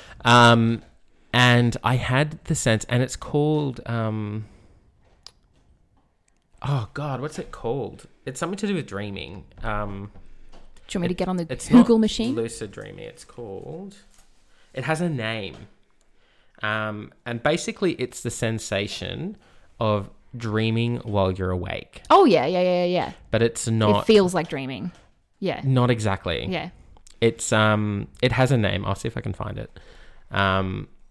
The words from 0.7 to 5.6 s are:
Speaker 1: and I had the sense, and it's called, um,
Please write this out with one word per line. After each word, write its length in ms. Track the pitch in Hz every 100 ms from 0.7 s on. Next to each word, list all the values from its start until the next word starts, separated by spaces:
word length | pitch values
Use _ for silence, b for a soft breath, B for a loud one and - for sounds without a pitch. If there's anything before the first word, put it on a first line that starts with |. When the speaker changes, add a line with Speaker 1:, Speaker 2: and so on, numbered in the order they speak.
| 117 - _ _ _ -
Speaker 1:
and 420 | 123 123 120 120 -
I 120 | 113 127
had 440 | - 131 151 151 -
the 100 | 156
sense, 300 | - 110 -
and 140 | 120
it's 120 | 127 -
called, 640 | - 147 151 151 143 117 -
um, 580 | 117 110 110 104 107 107 b b b b _ _ _ - _ _ _